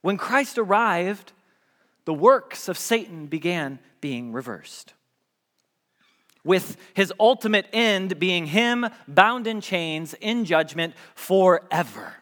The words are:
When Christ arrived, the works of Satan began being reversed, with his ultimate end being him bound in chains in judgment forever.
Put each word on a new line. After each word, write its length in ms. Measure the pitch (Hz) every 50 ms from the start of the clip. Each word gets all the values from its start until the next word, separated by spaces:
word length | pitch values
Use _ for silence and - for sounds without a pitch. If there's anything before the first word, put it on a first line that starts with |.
When 160 | - 180 202 185
Christ 400 | - - 233 269 277 - - 240
arrived, 720 | 226 180 196 214 233 220 180 170 175 190 208 196 - - _ _ _ _ _ _ _ _ _ _ _ _ _ _ _
the 80 | -
works 560 | 160 143 165 240 269 247 - - - - - -
of 80 | 180
Satan 500 | - - - 226 226 190 214 175 160 151
began 520 | 143 151 160 156 175 180 170 151 135 139 131 _ _ _ _
being 300 | - 143 131 120 120 120
reversed, 600 | 113 127 127 123 107 80 - - - - - - _ _ _ _ _ _ _ _ _ _ _ _ _ _ _ _ _ _ _ _ _ _ _ _ _ _ _ _ _ _
with 360 | _ 151 190 185 - - - - - - _
his 180 | - 196 180 - -
ultimate 480 | 214 226 262 226 - 220 214 202 190 -
end 480 | - 226 233 220 202 190 190 190 180 147
being 280 | 170 185 180 175 165
him 420 | 151 151 214 233 240 240 240 240 220 - - -
bound 400 | - 143 170 190 220 240 247 233
in 140 | 226 220 208
chains 540 | 190 - 190 175 165 160 156 156 165 147 -
in 320 | - - 214 233 240 226
judgment 480 | 156 165 160 160 156 147 165 165 165 - - - - _
forever. 1000 | - - - 185 190 185 185 180 165 - - 160 160 175 - - - - - - -